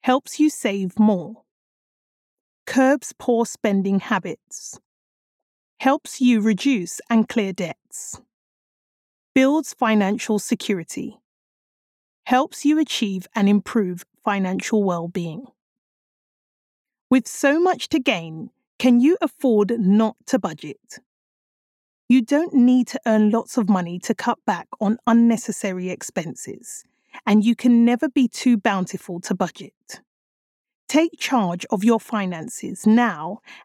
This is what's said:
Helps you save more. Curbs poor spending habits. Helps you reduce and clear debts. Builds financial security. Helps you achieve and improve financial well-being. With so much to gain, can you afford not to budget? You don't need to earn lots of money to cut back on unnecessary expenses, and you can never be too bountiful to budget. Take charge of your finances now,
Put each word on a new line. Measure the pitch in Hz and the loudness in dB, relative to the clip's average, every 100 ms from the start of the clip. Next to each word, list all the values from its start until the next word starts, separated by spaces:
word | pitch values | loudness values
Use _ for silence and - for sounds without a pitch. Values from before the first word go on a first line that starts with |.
Helps | - 262 - - | 2 0 -2 0
you | 302 | 0
save | - 226 196 190 - | 2 -4 -2 -4 2
more. | 214 190 170 226 _ _ _ _ _ _ _ _ _ _ _ _ | 4 2 -4 -18 _ _ _ _ _ _ _ _ _ _ _ _
Curbs | - 262 262 285 - - | -4 2 2 2 -4 -8
poor | - 233 | 0 0
spending | 233 - 220 196 196 196 | 0 -2 0 0 0 -2
habits. | - 202 180 - _ - - - _ _ _ _ _ _ _ _ _ _ | -2 -4 -4 -14 _ -20 -18 -20 _ _ _ _ _ _ _ _ _ _
Helps | 262 302 - - | 0 0 -4 0
you | 247 226 | 2 4
reduce | 214 196 277 240 175 - - | 2 0 0 -2 -4 -12 0
and | 226 220 | 0 2
clear | 233 196 | -2 -4
debts. | 185 165 - _ - - - _ _ _ _ _ _ _ _ _ _ _ | -6 -8 -10 _ -18 -16 -18 _ _ _ _ _ _ _ _ _ _ _
Builds | 269 262 302 - | 2 4 2 -4
financial | - 226 214 196 208 - 214 | -4 0 2 2 -2 -2 -4
security. | - 208 - 190 165 - - - _ _ _ _ _ _ _ _ _ _ | -2 -4 -4 -6 -6 -10 -12 -14 _ _ _ _ _ _ _ _ _ _
Helps | - 254 311 - | 0 0 0 -2
you | 285 302 | 0 0
achieve | 320 - 208 190 - | -2 -2 -4 -4 -8
and | 226 196 | 0 2
improve | 208 - 233 185 180 - _ | 2 0 -2 -2 -6 -14 _
financial | - 202 185 185 - 214 | -4 -2 -2 -4 -2 0
well-being. | 196 170 170 180 170 160 277 _ _ _ _ _ _ _ _ _ _ _ _ _ _ _ _ | 0 -4 -6 -8 -8 -12 -18 _ _ _ _ _ _ _ _ _ _ _ _ _ _ _ _
With | 254 - | 0 0
so | - 277 311 | -2 0 2
much | 359 302 - | 2 0 -2
to | 311 | -2
gain, | 254 190 165 160 - _ _ _ | 0 -4 -8 -14 -16 _ _ _
can | 254 240 | 4 6
you | 277 359 | 4 2
afford | - _ 269 214 202 233 | -2 _ 0 2 2 0
not | 190 208 220 - - | 2 2 0 -4 -4
to | 247 | -2
budget? | 185 156 151 - _ - _ _ _ _ _ _ _ _ _ _ _ | -2 -10 -14 -16 _ -20 _ _ _ _ _ _ _ _ _ _ _
You | 254 | 2
don't | 220 285 349 | 2 -2 0
need | 277 247 254 240 | 2 4 4 0
to | - | -4
earn | 233 214 214 | 0 2 2
lots | 226 - - | 0 -2 -2
of | 208 | 0
money | 190 170 180 | 0 -2 -8
to | - | -6
cut | 214 - - | -4 -2 -4
back | - 175 - - | -4 -6 -8 -4
on | 202 226 | -2 -2
unnecessary | - 233 233 226 - - 202 185 180 | 2 4 4 2 -4 -6 -6 -6 -8
expenses, | 180 - - 160 - - - - - _ _ _ - | -10 -8 -8 -8 -12 -14 -16 -16 -20 _ _ _ -8
and | - 208 | 2 4
you | 214 | 4
can | 233 254 233 | 2 4 6
never | 233 240 311 | 6 2 0
be | 277 240 | 0 0
too | - 254 233 | 2 2 2
bountiful | 226 196 180 - - 175 | 2 -2 -4 -8 -10 -12
to | - | -6
budget. | 185 175 - 185 _ _ - _ _ _ _ _ _ _ _ - | -4 -4 -6 -20 _ _ -20 _ _ _ _ _ _ _ _ -2
Take | 294 330 - | 0 0 -4
charge | - 262 185 175 - | -2 0 0 -4 -4
of | 208 | 0
your | 214 226 | 2 2
finances | - 214 190 170 156 - - 185 214 | -2 -6 -6 -8 -12 -12 -12 -2 2
now, | 226 240 156 160 208 - - | 4 2 -4 -10 -12 -18 -20